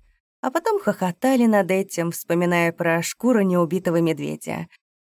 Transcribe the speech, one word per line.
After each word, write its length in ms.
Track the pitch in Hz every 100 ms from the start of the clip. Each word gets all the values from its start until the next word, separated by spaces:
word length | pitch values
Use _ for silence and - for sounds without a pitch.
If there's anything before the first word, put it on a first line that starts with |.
| _ _ _ _
А 80 | -
потом 280 | 330 453 415
хохотали 680 | 208 196 185 175 262 262 233
над 240 | 208 185
этим, 400 | 190 196 - 170
вспоминая 600 | - - 175 175 175 170
про 300 | 170 170 165
шкуру 380 | 170 - 240 233
неубитого 600 | 190 180 165 185 185 170
медведя. 680 | 165 151 147 156 165 165 165 _ _ _